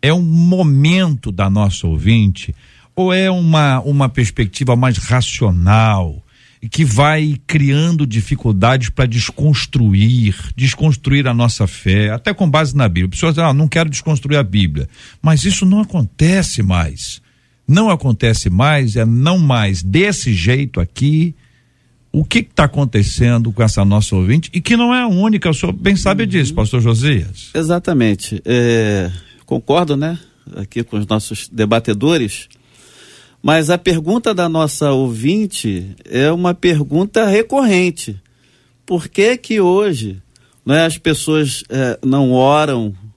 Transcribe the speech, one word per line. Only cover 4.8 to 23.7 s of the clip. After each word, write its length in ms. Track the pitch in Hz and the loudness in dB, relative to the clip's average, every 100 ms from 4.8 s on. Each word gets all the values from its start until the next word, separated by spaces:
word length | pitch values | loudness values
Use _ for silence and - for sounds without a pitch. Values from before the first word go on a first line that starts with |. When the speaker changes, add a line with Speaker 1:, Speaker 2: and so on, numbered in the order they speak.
| 131 120 | 2 0
Speaker 1:
racional, 1300 | - 127 117 - 110 87 87 107 110 101 87 71 - _ _ _ 113 | 0 0 -2 -2 0 2 4 4 4 2 -2 -8 -16 _ _ _ -10
que 120 | - 156 | -2 0
vai 520 | 107 143 156 151 143 - | 2 2 2 0 -4 -2
criando 600 | 156 139 143 165 170 143 | 0 2 2 2 0 0
dificuldades 840 | 110 104 - - 101 113 131 110 | -2 -4 -4 -2 2 2 2 -2
pra 160 | - | -2
desconstruir, 1300 | 127 117 - - 147 147 - - 110 98 110 123 107 95 - - | -2 0 -4 -2 0 0 0 0 2 4 4 4 0 -2 -8 -4
desconstruir 720 | 131 - 156 131 - 143 131 | -4 0 0 0 0 0 0
a 60 | |
nossa 320 | 117 120 - 101 | 0 0 0 -4
fé, 420 | - - 98 104 | -4 -2 0 0
até 220 | 110 - | -2 -4
com 160 | 202 180 | -2 0
base 260 | 147 156 | 2 0
na 140 | 135 117 | 0 0
Bíblia. 220 | 85 92 | 0 -2
Pessoas 240 | - 165 | -2 -2
dizem, 120 | 156 165 | 0 2
"Ah, 60 | |
não 160 | 135 156 | 2 2
quero 220 | 170 165 | 0 -2
desconstruir 480 | 135 - 151 139 147 | -4 -2 -4 0 0
a 40 | |
Bíblia." 460 | 110 101 92 73 65 - - - | 0 0 0 -2 -8 -10 -20 -2
Mas 240 | 156 156 | 2 2
isso 220 | 151 190 190 | 0 0 2
não 140 | 202 | 2
acontece 840 | 214 180 113 _ 156 190 160 - | 0 -2 -4 _ 2 2 0 -2
mais. 580 | 92 90 80 67 - - _ _ _ _ - | 0 0 -2 -6 -14 -16 _ _ _ _ 0
Não 220 | 160 220 | 2 2
acontece 580 | 165 131 110 117 110 - | 0 0 0 0 0 0
mais, 480 | 90 139 151 127 107 | 2 2 2 0 0
é 80 | |
não 340 | 113 117 147 185 | 0 2 2 2
mais 440 | 156 123 104 92 | 2 2 0 -2
desse 500 | 87 101 202 196 - | 0 0 0 0 -2
jeito 480 | 98 85 127 139 - | 0 0 0 -2 -4
aqui. 540 | 87 - 143 156 170 - _ _ _ _ _ _ _ | -6 -2 0 2 0 -4 _ _ _ _ _ _ _
O 140 | 151 | -4
que 180 | 151 233 | 0 -2
que 120 | - | -2
tá 100 | - | 0
acontecendo 880 | 143 - 139 110 101 - 120 117 113 | 0 2 0 0 0 2 2 2 0
com 100 | 104 | 0
essa 220 | 113 | 0